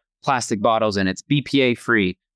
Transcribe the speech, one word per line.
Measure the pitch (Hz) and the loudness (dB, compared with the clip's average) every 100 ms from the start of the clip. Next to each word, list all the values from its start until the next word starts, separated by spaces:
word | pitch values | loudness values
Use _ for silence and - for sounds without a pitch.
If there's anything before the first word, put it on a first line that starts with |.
| _ _ | _ _
plastic | - 127 - 104 | -4 -2 -2 -2
bottles | 117 110 107 98 | 0 2 0 0
and | 95 | -2
it's | 92 | -4
B | - 143 | -2 -2
P | - 139 | 0 2
A | 127 | 2
free." | 117 - 113 92 - _ | 0 0 0 0 -4 _